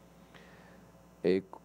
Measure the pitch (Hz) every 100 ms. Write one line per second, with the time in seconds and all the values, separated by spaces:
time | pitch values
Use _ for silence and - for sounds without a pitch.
0 | - - - - - - - - - -
1 | - - 87 95 - -